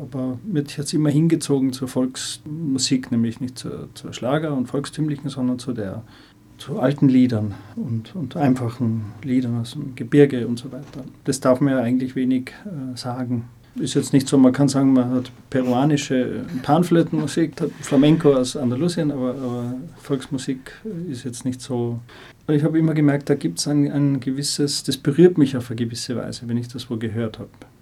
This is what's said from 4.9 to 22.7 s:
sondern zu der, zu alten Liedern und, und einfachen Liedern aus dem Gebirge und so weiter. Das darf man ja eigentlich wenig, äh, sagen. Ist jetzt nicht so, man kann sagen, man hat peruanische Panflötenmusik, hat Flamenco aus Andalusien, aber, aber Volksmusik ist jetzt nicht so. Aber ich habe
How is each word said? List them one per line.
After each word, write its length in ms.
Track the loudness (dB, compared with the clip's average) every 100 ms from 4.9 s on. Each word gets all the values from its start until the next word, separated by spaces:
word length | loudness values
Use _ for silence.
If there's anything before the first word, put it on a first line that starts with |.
| -4 -4 -2 -6
sondern 300 | -2 -2 -2
zu 120 | -4
der, 300 | -6 -6 -8 -12 -20 -20 _ _ -18
zu 220 | -10 -2
alten 280 | 0 4 6
Liedern 460 | 6 6 2 -2 -6 -12 -10
und, 400 | -6 -6 -6 -8
und 200 | -8 0
einfachen 680 | 2 2 -2 -2 -2 -2 -6 -10
Liedern 380 | -2 0 0 -2
aus 140 | -4
dem 200 | -8 -10
Gebirge 540 | -10 2 6 6 6 -2
und 100 | -4
so 140 | -6
weiter. 320 | -14 -14 -14 -16 -8
Das 160 | -4 0
darf 220 | 2 4
man 140 | 4
ja 60 | 2
eigentlich 360 | 0 0 -2 -2
wenig, 340 | 0 0 -4 -12 -12
äh, 300 | -10 -8 -8
sagen. 480 | -8 -6 -4 -4 -6 -16 -16 -6
Ist 180 | -2
jetzt 180 | -2 2
nicht 160 | 2 4
so, 80 | 6
man 160 | 6
kann 160 | 6 2
sagen, 240 | 4 4
man 160 | 4 4
hat 240 | -2 -4 -12 -4
peruanische 960 | -2 2 2 2 2 0 -2 0 -4 -6 -6
Panflötenmusik, 960 | 2 2 6 4 4 0 -2 0 -2 -2
hat 120 | -8 -8
Flamenco 540 | 2 6 8 6 6
aus 200 | 4 2
Andalusien, 560 | -2 -2 0 0 0 -2
aber, 200 | 0 -2
aber 440 | -4 -4 -4 -4 -6 -10 -14
Volksmusik 760 | -6 -4 -4 -6 -4 -8 -10 -14 -10 -8 -8
ist 140 | -8
jetzt 220 | -8 -8 -6
nicht 160 | -6
so. 360 | -6 -4 -2 -4 -10 -20 -20 -10 0
Aber 80 |
ich 100 | 2
habe 140 | 2